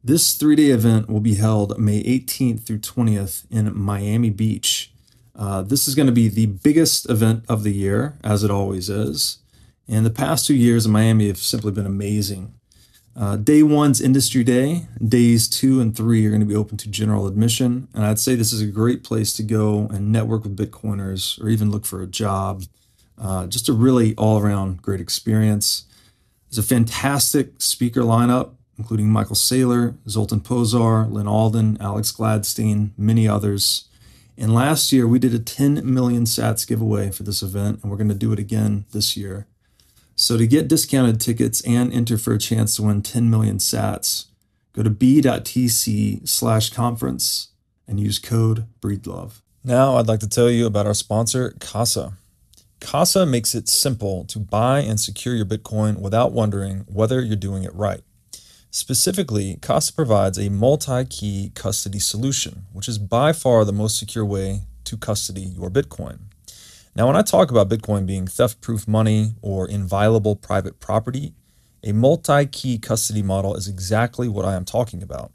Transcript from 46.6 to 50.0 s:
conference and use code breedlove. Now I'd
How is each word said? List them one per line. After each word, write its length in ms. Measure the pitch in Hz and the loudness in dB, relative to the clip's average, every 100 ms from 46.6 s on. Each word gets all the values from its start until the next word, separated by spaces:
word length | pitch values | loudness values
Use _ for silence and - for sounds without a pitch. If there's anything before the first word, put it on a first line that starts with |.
| 107 | 0
conference 800 | - 120 117 65 64 - - - _ _ _ - | -2 -4 -2 -6 -4 -4 -6 -10 _ _ _ -8
and 120 | 101 | -4
use 200 | 104 101 | -2 -4
code 460 | - 113 113 110 110 _ | -2 2 2 0 -4 _
breedlove. 600 | 101 101 - 90 90 - _ _ | -6 -6 -8 -12 -14 -18 _ _
Now 340 | 131 123 135 | 0 2 4
I'd 100 | 123 | 4